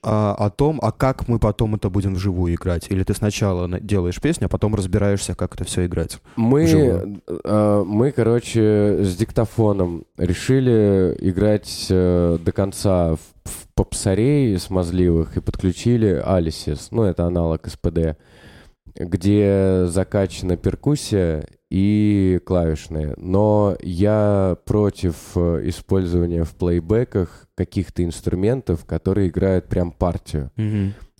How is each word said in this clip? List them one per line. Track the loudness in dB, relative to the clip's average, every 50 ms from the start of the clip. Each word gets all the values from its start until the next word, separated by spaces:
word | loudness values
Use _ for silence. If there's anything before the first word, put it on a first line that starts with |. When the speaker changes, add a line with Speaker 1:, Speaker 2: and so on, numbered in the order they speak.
Speaker 1:
а, | -4 -2 0 2 2 0 0
о | 0 -2 -2
том, | 0 0 0 0 0 0
а | -2 -2
как | -2 0 -2 -2 0 -2 -2 -2
мы | 0 2
потом | 2 0 0 0 -2 -2 -2
это | -2 -4 -2
будем | -2 0 -2 0 -2
вживую | -2 -2 -2 0 0 0 0 0
играть? | -2 -2 -2 -2 -2 -4 -4
Или | -2 -2 0
ты | -2 -2
сначала | 0 -2 -2 0 0 0 0 0 -2 -2 -4
на-, | -6 -6
делаешь | -4 -2 0 0 0 0 -2 -2
песню, | -2 -2 -2 -2 -2
а | -4
потом | -2 -2 0 0 0
разбираешься, | -2 -2 0 0 0 2 0 0 -2 -4 -6 -6
как | -6 -6 -8 -8
это | -10
все | -10 -6 -2 -2 -2
играть | -2 -2 -4 -4 -6 -8 -14 _ -12 -4
Speaker 2:
Мы, | 0 2 4 4 4 4
Speaker 1:
вживую? | 4 4 4 4 4 2 0 -2 -6 -10 -12 -12 -12 -12 -8 -4
Speaker 2:
э, | 0 2 2 4 4 2 2 0
мы, | 0 0 2 2 2
короче, | 2 0 2 2 2 0 -2 0 0 2 4 4 4 4 4 2 2 2 2
с | 0 0
диктофоном | 0 -2 -2 0 -2 -2 0 0 2 2 2 2 2 0 -2 -2 -8 -12 _ _
решили | -4 -2 -2 -2 -2 0 0 2 2 4 4 4 4 4 4 4 4 2 2 0 0
играть, | -2 -2 0 2 2 2 2 0 -2 -6 -12 -10 -2 0
э, | 2 2 4 4 4 4 4 2 2 0 -2
до | -2
конца | -2 -2 -2 -2 -4 -4 -2 0 2 2 2 0 0
в, | -4 -6 -14 _ -20 _
в | -18 -16 -16 -18 -6 _
попсарей | -2 -2 -2 -4 -4 -2 0 0 2 2 2 2 2 2 2 0 -2
смазливых | -4 -2 -2 -2 -2 0 0 2 2 4 2 2 0 -2 -4
и | -6
подключили | -6 -4 -6 -2 -2 -2 -2 0 0 0 2 2 2 2 2 0 0
Алисис, | 0 0 0 0 -2 -4 -6 -6 -6 -6 -6 -8 -6
ну, | -2 0 0
это | 0 0 0 0
аналог | 0 0 0 0 0 -2 -4 -6 -10
С | -12
П | -4 -4 -2
Д, | 0 0 -2 -2 -2 -6 _ _ -20 -20 -20 -20 -20 -20 -20 -20 _ _ _ -20 -12
где | -10 -6 -4 -4 -2 2 2 4 4 4 4 4 4 2 2 2 2 0
закачана | 0 0 -2 -2 0 0 0 0 -2 -4 -6 -4 -4 -4
перкуссия | 0 -2 -2 -4 -2 -2 -2 -2 -2 -2 -2 0 0 0 0 -2 -4 -6 -10 -16 _ _ _
и | -2 0 2 2 2 2 2 2 2 2 4 2 2 0 0
клавишные. | 0 0 2 2 0 0 -2 -6 -8 -6 -6 -6 -6 -6 -8
Но | -4 -2 0 2 4 4 4 4 2 0 0 -4
я | -6 -8 -2 0 2 2 2 2 2 2 2 2 2 0 -2 -4 _
против, | -2 0 2 2 0 0 0 -2 -2 -2 -4 -10 -6 -2
э, | 0 0 0 0 -2 -2 -4
использования | -6 -8 -4 0 0 0 0 0 0 0 0 0 0 -2 -2
в | -4 -4
плейбеках | -4 -2 0 0 0 0 0 0 0 0 0 -2 -2 -2 -2 -6 -16 -20 _ _
каких-то | -6 -6 -4 -4 -6 -6 -4 -4 -4
инструментов, | -4 -4 -4 -6 -4 -4 -2 0 0 0 0 -2 -2 -2 -4 -4 -4
которые | -6 -6 -4 -2 0 0 0 0 0
играют | 0 0 0 2 2 0 -2 -2
прям | -2 -2 -2 -2
партию. | -2 -2 -2 -2 -2 -4 -8 -6 -6 -6 -6 -6 -6
Speaker 1:
Мгм. | -6 -4 -2 -2 -2 -2 -2 -4 -8 -16 -20 _ _